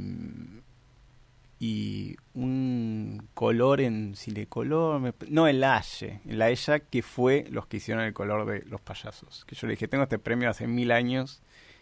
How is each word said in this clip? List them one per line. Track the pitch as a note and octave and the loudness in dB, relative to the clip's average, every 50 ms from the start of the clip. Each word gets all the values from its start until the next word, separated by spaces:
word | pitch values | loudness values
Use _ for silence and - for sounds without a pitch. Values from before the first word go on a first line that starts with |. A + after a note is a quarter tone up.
| F#2+ G2 F#2+ E2 E2 - - D#2 D#2 D#2+ F#2+ G#2+ - - - _ _ _ _ _ - - _ - - _ _ _ - - _ - | -4 -6 -8 -8 -10 -12 -12 -14 -14 -16 -16 -18 -20 -20 -20 _ _ _ _ _ -20 -20 _ -20 -20 _ _ _ -20 -20 _ -6
y | A#2+ A2+ A2 G#2+ G#2 G#2 G2+ G2+ G2 F2 - - - _ - | -4 -2 -2 -2 -2 -4 -4 -6 -6 -8 -10 -14 -16 _ -8
un | B2 B2+ C3 C3 C3 C3 B2+ B2 A#2+ A2+ A2+ A2 G#2+ G#2+ G#2+ G#2 G#2 A2 - _ | -6 -4 -2 0 0 0 0 0 0 -2 -2 -2 -4 -4 -6 -8 -10 -12 -14 _
color | - A#2+ A2+ A#2 A#2 B2 C3 C#3 C#3 | 0 2 2 4 4 6 6 6 4
en | C#3 A#2+ A2 G#2+ G#2+ G2+ G2+ | 4 2 0 -2 -4 -6 -8
Silecolor, | - - A2+ G#2+ G#2 G#2 - - A#2+ A#2 C3 D3+ D#3+ E3 D#3+ D3+ C#3+ | -10 -10 -8 -6 -6 -8 -6 -6 -4 -2 0 2 2 2 2 2 0
me | B2+ B2 | 0 -2
pa-, | - - - - | -4 -6 -6 0
no, | D3 D#3+ E3 D#3 | 4 4 6 6
el | C#3 C3 C3+ | 6 6 6
Aye, | C3+ B2+ A2 - - - - G#2+ G#2 G2 G#2 - A2+ | 4 4 4 2 -2 -8 -10 -10 -10 -10 -10 -10 -6
el | A2+ A2 | 0 2
Aella, | A2+ A#2 B2+ A#2+ - - D3 D3+ | 4 4 4 2 2 2 2 0
que | - _ - B2 A2+ | 0 _ -2 -2 -2
fue | - - - B2 B2+ C3+ D3 - - | -2 0 2 4 6 6 4 2 0
los | G#2+ A2+ - - | -6 -8 -8 -6
que | - G#2 | -8 -8
hicieron | - - A2+ A2+ A2+ | -4 -4 -2 -2 -2
el | A2 G#2 | -2 -2
color | - G2 G#2 G#2+ G#2+ G#2+ | -4 -2 0 0 0 0
de | G#2+ G#2 G2 - | -2 -4 -6 -6
Los | - G#2 G2+ | -8 -12 -12
Payasos. | - - - - - A2 - - - - - - - | -12 -12 -14 -12 -12 -14 -14 -16 -18 -20 -20 -20 -18
Que | - - | -16 -12
yo | - - A2 | -8 -4 -4
le | G#2+ | -4
dije, | - A2+ G#2+ | -2 -2 -2
"Tengo | - C#3 C#3 | 0 0 0
este | C#3 - G#2 | 2 0 -2
premio | - - A#2 A#2+ B2 A#2+ | -2 0 0 0 0 0
hace | A2 - A#2+ A#2+ | 0 -2 -2 -2
mil | A#2 B2 B2 A#2+ | 0 2 2 4
años". | A#2 A#2+ B2 B2 B2+ C3 C3 C3+ - - _ _ _ - - - - - | 4 4 4 2 0 -2 -2 -4 -8 -16 _ _ _ -20 -20 -20 -20 -20